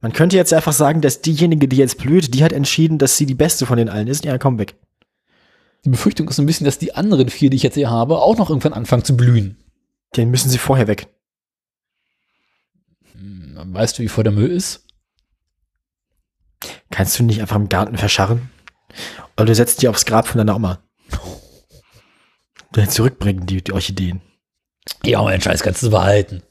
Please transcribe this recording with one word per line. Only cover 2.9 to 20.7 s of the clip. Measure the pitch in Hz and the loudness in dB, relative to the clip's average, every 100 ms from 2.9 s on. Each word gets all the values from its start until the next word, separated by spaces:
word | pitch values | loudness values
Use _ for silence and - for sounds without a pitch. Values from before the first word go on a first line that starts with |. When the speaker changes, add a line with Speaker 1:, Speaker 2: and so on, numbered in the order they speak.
| 156 | 2
Speaker 1:
dass | 135 - | 0 2
sie | 143 | -2
die | |
beste | 127 170 - 123 | 0 0 0 0
von | 120 | 0
den | 113 | 0
allen | 104 107 | -2 -4
ist. | 143 | -4
Ja, | - 127 | -4 -2
komm | 139 120 | -2 -2
weg. | 101 - _ _ _ _ _ _ _ _ _ _ | -4 -8 _ _ _ _ _ _ _ _ _ _
Speaker 2:
Die | - | -2
Befürchtung | 127 - - 156 | 0 0 -2 -4
ist | 135 | 0
so | |
ein | 147 | 0
bisschen, | 160 143 | 2 0
dass | - | -2
die | 165 | -8
anderen | - 196 156 127 | -4 0 0 0
vier, | - 143 | 0 2
die | 131 | 2
ich | |
jetzt | 131 | 0
hier | 143 135 | 0 -2
habe, | 117 120 160 | 0 0 2
auch | 143 226 | 2 2
noch | 190 | 0
irgendwann | 147 156 | 0 -2
anfangen | 107 117 123 | -4 0 0
zu | - 123 | 2 2
blühen. | 123 117 98 101 _ _ _ _ _ - | 4 4 0 -10 _ _ _ _ _ -2
Speaker 1:
Den | 117 | 0
müssen | 127 131 | 0 0
sie | 123 | -2
vorher | - 131 107 | 0 0 2
weg. | 101 - _ _ _ _ _ _ _ _ _ _ _ _ _ _ _ _ _ _ _ _ | -2 -6 _ _ _ _ _ _ _ _ _ _ _ _ _ _ _ _ _ _ _ _
Speaker 2:
Hm, | - 98 95 76 73 87 | -20 -20 -18 -20 -16 -12
weißt | 87 113 - | -4 -4 -2
du, | |
wie | 113 | -4
voll | - | 0
der | 110 | 0
Müll | 104 120 | 2 0
ist? | 175 - - _ _ _ _ _ _ _ _ _ _ _ _ _ _ _ _ _ _ - - _ | 0 -4 -10 _ _ _ _ _ _ _ _ _ _ _ _ _ _ _ _ _ _ -18 -18 _
Speaker 1:
Kannst | - 98 - | -6 -4 0
du | |
nicht | 117 107 | 0 0
einfach | 104 107 | -2 -2
im | 101 | 0
Garten | 92 104 107 | -2 -2 -2
verscharren? | 101 - 95 117 127 _ - _ _ - - - - - | -2 0 0 0 -6 _ -20 _ _ -18 -18 -18 -16 -4
Oder | 110 | 0
du | |
setzt | 110 120 - | 2 2 2
die | 127 | 0
aufs | 107 - | 0 0
Grab | 110 110 | 0 0
von | 117 | 0
deiner | 107 104 | 0 0
Oma. | 101 | -2